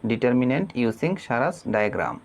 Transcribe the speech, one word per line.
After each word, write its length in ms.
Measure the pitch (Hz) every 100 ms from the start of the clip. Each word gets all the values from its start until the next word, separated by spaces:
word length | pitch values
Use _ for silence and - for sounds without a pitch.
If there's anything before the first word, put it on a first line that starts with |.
| 113
determinant 580 | 113 123 123 123 139 185 123 117
using 260 | 110 165 196 -
সারাস 300 | 120 147 175 -
ডায়াগ্রাম। 440 | 107 107 95 71 -